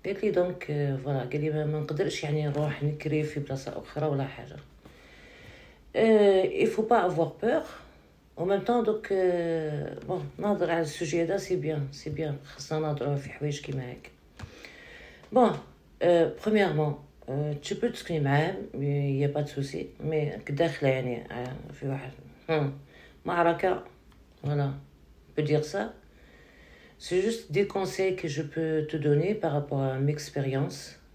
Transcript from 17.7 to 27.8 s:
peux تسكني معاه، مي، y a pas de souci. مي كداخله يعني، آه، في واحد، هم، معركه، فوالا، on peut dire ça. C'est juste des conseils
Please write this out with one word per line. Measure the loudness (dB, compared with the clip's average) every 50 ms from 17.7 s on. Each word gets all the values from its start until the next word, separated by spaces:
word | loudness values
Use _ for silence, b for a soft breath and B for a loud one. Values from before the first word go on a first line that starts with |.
| -4
peux | -2 -2 -2
تسكني | -2 -4 -6 -4 -2 0
معاه، | 2 4 4 4 4 2 -2 -4 -10 -10 -6
مي، | -4 -2 0 0 0 0 0 2 2 0
y | 0
a | 0
pas | -2
de | -4 -2
souci. | -4 -6 -4 -4 -6 -8 -8 -10 -10 -8
مي | -4 -2 0 0 -2 -2 -6 -8 -6
كداخله | -6 2 2 2 2 2 2 2 2
يعني، | 2 2 0 -4 -4 -6 -8 -8
آه، | -8 -8 -6 -8 -8 -10 -12 -14 -14
في | -8 -6
واحد، | -4 -4 -4 -6 -10 -14 -16 -20 -20 -20 -16 -4 -2
هم، | 0 0 0 -2 -4 -8 B B B B B B B B -6
معركه، | -2 2 4 4 4 4 2 0 0 0 -2 -4 -14 -20 -20 -20 -20 -20 -20 -20 -20 -20 -8 -4
فوالا، | -2 0 0 0 -2 -4 -8 -12 -18 -20 -20 -20 -20 -20 -20 -20
on | -6 -4 -2
peut | 2
dire | 2 2 2 2
ça. | 0 -4 -4 -4 -4 -8 -14 -20 B B B B B B B B B B B B B B B B B B B
C'est | -8 0 0 2
juste | 2 2 -2 -2 -6 -2
des | 0 0 0
conseils | 2 0 -2